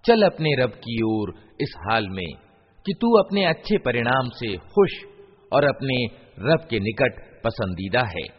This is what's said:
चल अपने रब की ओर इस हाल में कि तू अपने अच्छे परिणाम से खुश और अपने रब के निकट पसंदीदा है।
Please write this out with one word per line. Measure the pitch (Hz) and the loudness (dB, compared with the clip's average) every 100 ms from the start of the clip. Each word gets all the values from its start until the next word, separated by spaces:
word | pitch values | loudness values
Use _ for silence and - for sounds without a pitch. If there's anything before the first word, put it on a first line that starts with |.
| - | 6
चल | 233 | 6
अपने | 196 - 156 135 | 6 4 0 2
रब | 127 | 0
की | - 117 113 | -2 -8 -2
ओर | 110 110 104 - - - | 0 0 -2 -8 -20 -8
इस | 143 - 101 | -8 -6 -2
हाल | 113 101 | 0 0
में | 95 85 67 _ _ _ _ - | -6 -10 -12 _ _ _ _ -8
कि | 175 | -2
तू | 233 226 | 4 4
अपने | 196 202 180 | 4 0 0
अच्छे | 156 - 208 | -2 -2 -2
परिणाम | 127 120 117 131 127 | 0 0 0 0 -2
से | 110 117 92 | -6 -8 -8
खुश | - - 196 - - - - _ _ | -4 2 2 0 -16 -20 -20 _ _
और | 139 | 2
अपने | 143 131 135 127 113 - - - | 2 0 -4 -2 -2 -8 -20 -6
रब | 104 160 - | 0 0 0
के | 110 | -4
निकट | 101 107 127 - - - | -2 0 -2 -2 -20 -6
पसंदीदा | 117 - 98 90 95 117 | -6 -4 -6 -6 -2 -2
है। | 120 85 71 | -2 -6 -10